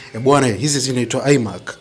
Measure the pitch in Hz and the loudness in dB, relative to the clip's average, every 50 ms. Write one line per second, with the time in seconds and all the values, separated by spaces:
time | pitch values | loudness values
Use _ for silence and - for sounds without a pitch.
0 | - - - 113 131 131 143 139 135 120 104 95 139 151 143 135 123 135 127 123 | -18 -14 -8 -2 2 4 4 4 4 2 0 -2 -2 -2 -2 -2 -2 -2 -2 -2
1 | 120 117 131 127 - 139 147 131 113 98 90 90 - - - - | -2 -2 -4 -2 2 2 2 2 2 -4 -8 -10 -12 -14 -16 -14